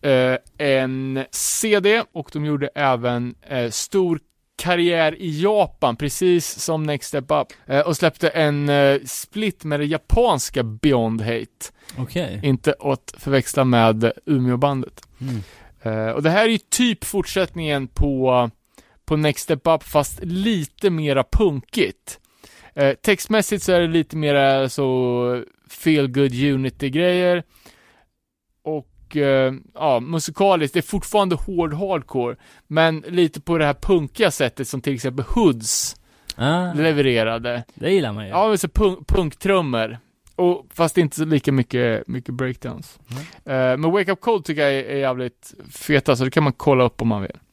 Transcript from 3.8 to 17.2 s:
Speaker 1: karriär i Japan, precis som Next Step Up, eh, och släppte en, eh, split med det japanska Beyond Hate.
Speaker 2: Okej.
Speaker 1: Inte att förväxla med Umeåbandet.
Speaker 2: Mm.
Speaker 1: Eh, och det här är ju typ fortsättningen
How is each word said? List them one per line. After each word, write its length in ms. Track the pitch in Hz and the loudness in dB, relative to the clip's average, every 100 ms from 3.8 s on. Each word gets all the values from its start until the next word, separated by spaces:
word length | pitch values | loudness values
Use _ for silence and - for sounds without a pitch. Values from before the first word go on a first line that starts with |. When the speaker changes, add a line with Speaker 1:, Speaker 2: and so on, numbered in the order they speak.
| - 202 180 160 _ _ _ - | -2 0 0 -2 _ _ _ -10
Speaker 1:
karriär 580 | 170 175 170 170 160 160 | -2 0 2 2 0 0
i 200 | 185 151 | -8 -2
Japan, 540 | 190 214 175 - 147 117 | 0 2 0 0 -2 -2
precis 640 | 147 - 185 175 156 - | -6 0 2 2 0 -8
som 220 | - 160 | -4 -4
Next 260 | 151 147 - | -2 -6 -4
Step 160 | 147 131 | -8 -2
Up, 160 | 151 135 - - | -2 -2 -10 -4
eh, 140 | 139 | 0
och 160 | 156 160 | 0 0
släppte 320 | 170 - 170 | 0 0 -2
en, 400 | 165 151 147 143 | 2 0 2 2
eh, 300 | 143 139 139 | 4 4 2
split 600 | 131 - - 208 214 - | -2 -12 -10 -4 -4 -4
med 160 | 156 147 | -6 -4
det 60 | 147 | -2
japanska 760 | 160 _ - 240 147 - 139 | -4 _ 2 4 2 -2 -4
Beyond 580 | 117 107 151 131 113 113 | -4 0 2 4 2 -2
Hate. 260 | 110 117 107 _ - _ - - | -2 -4 -6 _ -18 _ -20 -10
Speaker 2:
Okej. 420 | 127 175 151 98 | -6 -6 -6 -4
Speaker 1:
Inte 320 | 139 131 - - | 0 0 0 -2
att 340 | 139 139 - - | -4 -4 -6 -12
förväxla 460 | - 139 - - | 0 0 0 0
med 480 | 131 120 113 110 113 - - | 4 6 4 4 0 -2 -2
Umeåbandet. 840 | 143 123 123 143 135 123 - _ _ | 0 2 0 0 -2 -8 -14 _ _
Speaker 2:
Mm. 220 | 131 120 95 - - _ | -8 -8 -10 -18 -20 _
Speaker 1:
Eh, 300 | 113 110 110 | -8 -4 -4
och 80 | 117 | -2
det 80 | 151 | 0
här 140 | 185 | 2
är 40 | 226 | 2
ju 100 | 220 | 0
typ 460 | _ - 247 220 | _ 0 0 0
fortsättningen 840 | - 202 | -4 -4